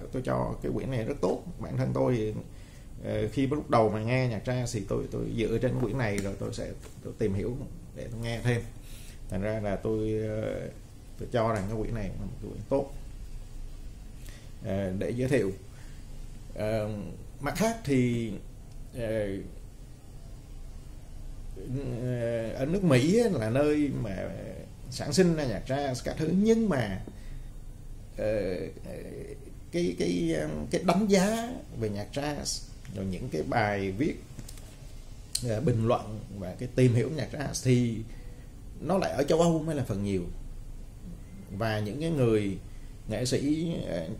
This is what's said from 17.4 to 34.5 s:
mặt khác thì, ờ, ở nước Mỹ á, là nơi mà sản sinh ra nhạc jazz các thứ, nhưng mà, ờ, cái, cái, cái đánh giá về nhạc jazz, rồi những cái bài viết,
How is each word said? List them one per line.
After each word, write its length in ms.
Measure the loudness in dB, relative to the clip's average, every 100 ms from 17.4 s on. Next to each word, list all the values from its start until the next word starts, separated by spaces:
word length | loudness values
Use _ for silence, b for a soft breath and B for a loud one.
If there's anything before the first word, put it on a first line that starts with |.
mặt 140 | -4 2
khác 200 | 2 2
thì, 480 | 2 4 4 2 0 -4 -8 -12 -14 -12 -10 -6
ờ, 280 | -2 0 0 -2 -6 -10 -12 -14 -14 -14 -14 -12 -12 -12 -12 -12 -10 -10 -12 -12 -12 -10 -8 -8 -8 -8 -4 -4 -2 -2 -2 0 0 0 -2
ở 120 | -2 0
nước 180 | 4
Mỹ 340 | 6 8 8 8
á, 100 | 6
là 180 | 4 4
nơi 400 | 4 6 6 4 2
mà 260 | -2 -2 -4 -6 -8 -10 -12 -12 -8
sản 220 | -4 2
sinh 240 | 6 6 6
ra 80 |
nhạc 180 | 2 0 0
jazz 280 | 0 0 0
các 120 | -2 0
thứ, 120 | 2 6
nhưng 260 | 8 6 6
mà, 320 | 4 2 -2 -6 B B B B -10 -12 -12 -12 -12 -10 -4
ờ, 380 | 0 2 0 -2 -4 -8 -10 -10 -10 -10 -10 -10 -12 -14 -6
cái, 240 | 0 0 2
cái, 380 | 2 2 2 2 0 -2 -2
cái 120 | 2
đánh 220 | 4 4 6
giá 460 | 6 6 2 -2 -6 -8 -4
về 80 | -2
nhạc 180 | -2 -4
jazz, 500 | -4 -2 -2 -4 -4 -6 -12 -10 -4
rồi 100 | -2
những 220 | -2 -2
cái 140 | -2
bài 480 | 2 4 4 2 0
viết, 240 | 0 0 -2 -8 -12 -12